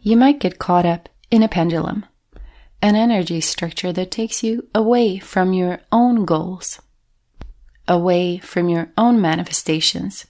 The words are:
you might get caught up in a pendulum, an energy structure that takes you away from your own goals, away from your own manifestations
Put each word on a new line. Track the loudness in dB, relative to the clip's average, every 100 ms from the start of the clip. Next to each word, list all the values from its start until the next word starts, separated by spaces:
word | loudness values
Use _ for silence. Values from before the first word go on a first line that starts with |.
you | 2 4
might | 4 4
get | -2 -4
caught | 0 2 2
up | -2 -8 _ _
in | 2
a | 2
pendulum, | 0 0 -2 -4 -6 -10 _ _ -20 -20 _ _ _
an | 2 2
energy | 2 0 -2 -4
structure | -4 -6 -8 -6 -6
that | -4 -6
takes | -6 -6 -4
you | -4 -4 -4
away | -2 2 2 2 -2
from | -4 0 0
your | 0 -2 -4 _
own | 2 4 2 0
goals, | 0 -2 -10 -12 -14 _ _ _ _ _ -18 -18 -18 -20 _ -2
away | 0 2 2 0 -4
from | -4 -2 0
your | 0 -2 0
own | 4 4
manifestations | 2 0 -4 -6 -2 -2 -2 -4 -8 -10 -18